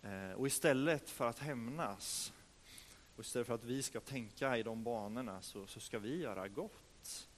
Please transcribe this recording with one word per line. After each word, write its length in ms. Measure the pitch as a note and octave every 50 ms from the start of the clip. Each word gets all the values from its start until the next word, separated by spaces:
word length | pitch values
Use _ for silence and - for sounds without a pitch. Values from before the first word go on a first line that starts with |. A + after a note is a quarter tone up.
Eh, 300 | - G#2 G2 F#2+ F#2+ F#2+
och 140 | F#2 G#2 C3
istället 640 | C#3 C3+ - - D#3+ C3+ C3 C#3 E3 D#3+ C#3 - -
för 180 | - - C3 A#2
att 100 | A#2 -
hämnas, 920 | C#3 D3+ C#3+ A#2+ A2+ A#2 C#3 E3 D#3+ G#2 G2 F#2 - - - - - - - - - - - - - - - - - - - - - - -
och 40 | -
istället 260 | A2+ - - B2 A#2+
för 80 | A#2+ A#2
att 100 | A2 A2+
vi 180 | A#2 B2+ C#3
ska 180 | C3 - - A2+
tänka 580 | - - C3+ C3 A2+ G#2 - - C3+ C3+ B2+ A#2
i 40 |
de 220 | A2 A2+ A2+ A2+ A2+
banorna, 580 | A#2 A#2+ A2 G2+ G#2 G#2+ B2 C3 A2+ F#2+ F#2
så, 240 | F#2 - - G#2 G2
så 140 | G2 - A#2
ska 180 | - - - A2
vi 220 | G2+ A2 C#3+ F3+
göra 280 | E3 A#2+ G2+ F#2+ F#2 G2
gott. 800 | G#2 C3+ F#3+ G#3+ - - - - - - - - - - - - -